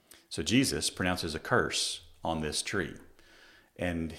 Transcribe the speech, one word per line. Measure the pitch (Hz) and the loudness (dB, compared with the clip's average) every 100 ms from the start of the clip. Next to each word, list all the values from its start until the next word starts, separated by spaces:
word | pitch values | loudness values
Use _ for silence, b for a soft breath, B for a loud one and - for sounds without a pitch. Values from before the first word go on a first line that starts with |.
| b b b | b b b
So | - | -4
Jesus | 80 120 135 73 - | 4 4 4 2 -2
pronounces | - 90 90 85 | 0 2 2 -2
a | 80 | -6
curse | - 120 78 - - - - - | 2 2 2 0 -2 -4 -12 -8
on | 85 80 | -4 -2
this | 78 73 | -2 -2
tree. | - 104 80 - - B B B B B B - | -2 -2 -2 -6 -18 B B B B B B -4
And | 90 85 82 | -2 -2 -4